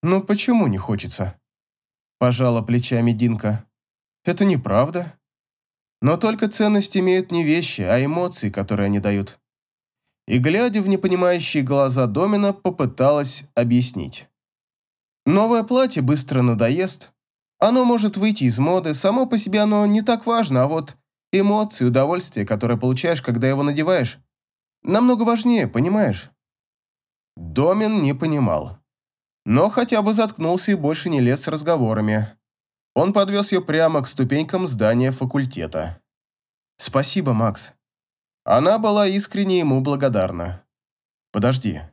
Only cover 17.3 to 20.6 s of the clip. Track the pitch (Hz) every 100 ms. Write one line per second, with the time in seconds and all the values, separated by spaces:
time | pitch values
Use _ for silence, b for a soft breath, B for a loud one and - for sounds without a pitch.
17.3 | _ _ _ 208 247 247 233 208 202 214
18.3 | 208 131 110 143 185 165 139 196 240 254
19.3 | 233 208 208 214 208 208 214 214 233 226
20.3 | 233 196 127